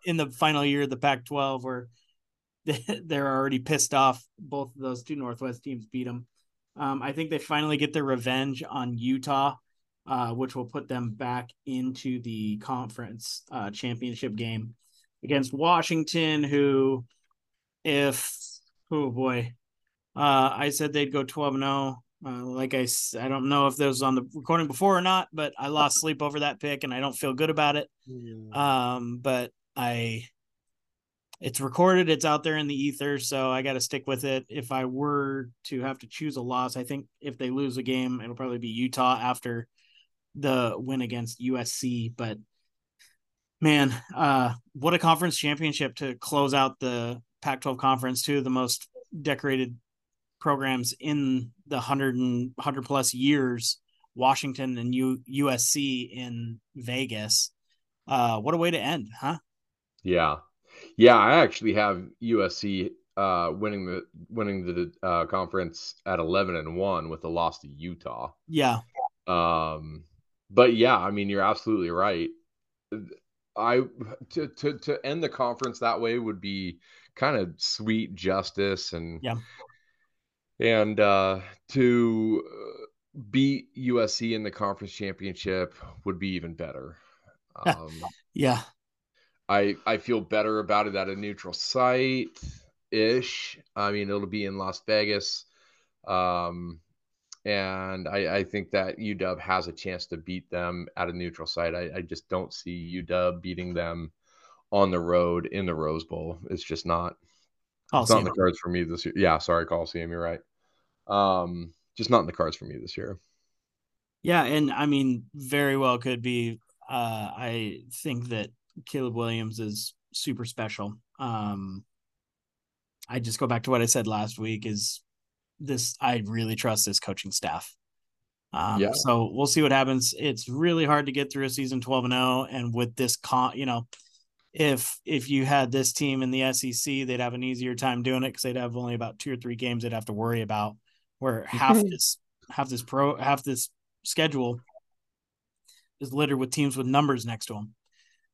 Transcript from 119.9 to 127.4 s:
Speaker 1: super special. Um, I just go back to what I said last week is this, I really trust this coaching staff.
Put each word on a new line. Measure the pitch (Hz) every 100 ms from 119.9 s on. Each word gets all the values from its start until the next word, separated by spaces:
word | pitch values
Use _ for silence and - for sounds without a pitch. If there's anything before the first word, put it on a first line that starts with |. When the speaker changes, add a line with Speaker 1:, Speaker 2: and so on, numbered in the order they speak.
| - _
Speaker 1:
super | - - 117
special. | 117 - 110 - 104 104 _ -
Um, | 117 113 104 98 95 95 - _ _ _ _ _ _ _ _ _ _ _ -
I | 123
just | 117 113
go | 131
back | 120
to | 123
what | 123
I | 117
said | 131 107
last | 107 107 -
week | 110 107 110
is | 104 - - _ _ _ _ _ -
this, | 143 127 - -
I | 131 123 104
really | 113 113 110
trust | 120 107
this | - 95
coaching | - 95 98
staff. | -